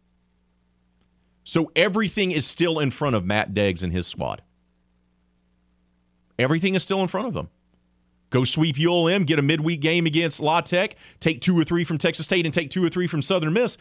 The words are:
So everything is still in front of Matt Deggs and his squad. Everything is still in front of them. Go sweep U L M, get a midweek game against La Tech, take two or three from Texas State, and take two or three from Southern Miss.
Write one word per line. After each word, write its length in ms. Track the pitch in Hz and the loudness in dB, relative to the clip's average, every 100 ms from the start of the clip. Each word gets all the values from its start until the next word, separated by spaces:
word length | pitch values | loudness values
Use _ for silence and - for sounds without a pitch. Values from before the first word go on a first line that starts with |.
| _ _ _ _ _ _ _ _ _ _ _ _ _ _ | _ _ _ _ _ _ _ _ _ _ _ _ _ _
So 260 | - 165 156 156 | -2 0 2 2
everything 540 | 196 202 208 214 185 | 2 2 -2 0 0
is 160 | 156 - | 0 -2
still 320 | - 170 160 | 0 0 2
in 100 | 139 | -2
front 240 | - 147 | -2 0
of 100 | 110 | 0
Matt 300 | 90 104 98 | 0 0 0
Deggs 280 | 98 101 85 | 0 0 0
and 100 | 87 | -4
his 140 | 90 85 | -4 -4
squad. 360 | - 62 50 _ _ _ _ _ _ _ _ _ _ _ _ _ _ _ _ _ _ _ - | -6 -6 -8 _ _ _ _ _ _ _ _ _ _ _ _ _ _ _ _ _ _ _ -2
Everything 360 | 135 160 190 | 0 2 2
is 80 | 190 | 0
still 200 | - 196 | 0 -2
in 60 | 185 | -2
front 200 | 190 247 | -4 -6
of 60 | |
them. 160 | 123 87 _ _ _ _ _ _ _ _ | -6 -8 _ _ _ _ _ _ _ _
Go 120 | 127 | 0
sweep 340 | 127 156 165 135 | 0 0 0 2
U 100 | 170 | 2
L 180 | 175 165 | 4 2
M, 140 | 196 | 2
get 160 | 147 156 | 2 2
a 40 | |
midweek 380 | 139 160 156 160 | 2 0 0 0
game 240 | 156 175 | 0 2
against 360 | 165 156 165 - | 2 0 0 -2
La 200 | 151 170 | 0 0
Tech, 360 | - 180 196 - - _ | 0 -2 -2 -6 -20 _
take 200 | 160 135 | -2 0
two 160 | - 175 | 2 2
or 60 | |
three 220 | 147 170 | 2 0
from 120 | 165 156 | -2 -2
Texas 280 | 170 - | -2 -2
State, 200 | 156 185 | 0 0
and 80 | 160 | 0
take 180 | 175 151 | -2 -2
two 140 | 185 | -2
or 40 | 170 | 0
three 180 | 180 180 | 0 -2
from 160 | 156 | -2
Southern 300 | - 185 156 | 0 0 2
Miss. 260 | 202 240 - | 0 0 -4